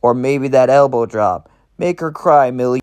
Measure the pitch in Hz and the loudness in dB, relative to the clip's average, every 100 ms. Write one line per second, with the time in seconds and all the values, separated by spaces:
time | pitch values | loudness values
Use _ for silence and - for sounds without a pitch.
0 | 120 123 127 139 135 131 127 143 143 123 | 0 0 -2 -2 0 2 4 4 2 0
1 | 113 110 104 87 _ _ _ _ 170 175 | -4 -2 -2 -2 _ _ _ _ -6 -6
2 | 160 151 185 147 131 127 123 123 | -8 -6 2 2 2 0 -2 -2